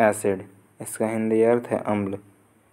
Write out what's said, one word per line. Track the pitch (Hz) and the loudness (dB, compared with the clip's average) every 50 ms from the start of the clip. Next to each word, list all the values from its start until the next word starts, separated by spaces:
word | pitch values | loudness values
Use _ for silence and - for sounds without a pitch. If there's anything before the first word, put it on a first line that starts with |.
एसिड, | 117 107 101 - - 104 98 95 95 - - - _ _ _ _ 113 | 2 2 2 2 -2 -2 -2 -2 -6 -12 -20 -20 _ _ _ _ -14
इसका | - - - 113 110 | -14 -6 -4 -4 -2
हिंदी | 113 113 110 110 110 110 113 | -2 -2 -2 0 2 4 4
अर्थ | 117 120 120 120 | 4 4 2 0
है | - 113 - | -2 -4 -4
अम्ल, | - - 107 104 101 95 101 104 - - _ _ _ _ _ _ _ _ | -2 -2 -2 -2 -2 -4 -6 -8 -12 -18 _ _ _ _ _ _ _ _